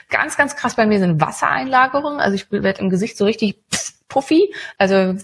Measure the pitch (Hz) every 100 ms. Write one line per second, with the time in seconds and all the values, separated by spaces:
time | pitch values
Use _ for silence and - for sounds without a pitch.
0 | - 107 311 - 285 - 247 - 214 208
1 | 180 156 156 - - - 262 254 262 277
2 | 294 294 202 196 - 202 196 190 196 175
3 | 220 - 202 226 208 - - - - _
4 | - 277 - 320 403 - - - 190 196
5 | 185 185